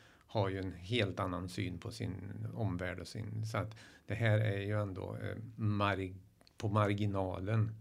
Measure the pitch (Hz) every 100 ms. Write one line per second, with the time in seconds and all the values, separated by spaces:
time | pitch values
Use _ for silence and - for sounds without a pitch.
0 | - - - 113 95 95 95 87 90 120
1 | 98 90 92 87 92 - 90 87 110 110
2 | 110 95 98 107 110 117 104 87 90 90
3 | 85 - 104 110 110 110 107 - - -
4 | - 104 113 107 110 98 98 107 101 95
5 | 95 107 101 98 110 - 110 104 101 95
6 | 92 95 - _ - - 110 107 104 101
7 | 104 98 92 92 95 113 110 -